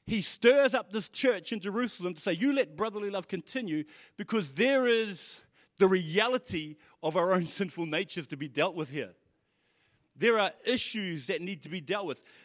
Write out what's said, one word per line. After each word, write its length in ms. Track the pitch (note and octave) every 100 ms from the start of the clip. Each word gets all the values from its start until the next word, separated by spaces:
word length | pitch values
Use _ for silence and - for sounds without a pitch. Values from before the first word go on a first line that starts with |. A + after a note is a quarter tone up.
| -
He 160 | A3
stirs 520 | - - A#3+ C#4 C#4
up 180 | B3+ G3
this 180 | G#3+ -
church 420 | - C4 G3+ -
in 80 | A3
Jerusalem 540 | G3 G#3 B3 - F3+
to 80 | D#3
say, 120 | G3+
"You 200 | F3 C4+
let 240 | C#4 D#3 D#3
brotherly 320 | A3 G#3 G3+
love 180 | G3 -
continue," 560 | F#3 - C4 G#3 D3+ D3 - - -
because 380 | G3+ A3+ D3
there 340 | C3+ B3 C4+ B3
is 540 | A3+ G#3+ F#3 - - _ _ _ -
the 80 | F#3+
reality 880 | F#3 D#3+ F3+ A#3 B3+ - F3 D3+ D3+ _ -
of 140 | D#3+ F3
our 180 | F3+
own 120 | F#3 E3+
sinful 400 | - F#3+ - E3
natures 420 | D#3 G3 F3+ C#3
to 100 | C#3
be 100 | D3
dealt 280 | B2 F3+ E3+
with 140 | C#3
here. 240 | C#3+ G2 - _ _ _ _ _ _ _ _ _ C3
There 220 | A3 A3
are 140 | G3 - -
issues 640 | B3+ - A3 F#3 D#3+ C3
that 140 | E3
need 220 | F3+ E3+
to 60 | D3
be 100 | F3+
dealt 260 | C#3+ G3+ F3+
with. 160 | B2+ - -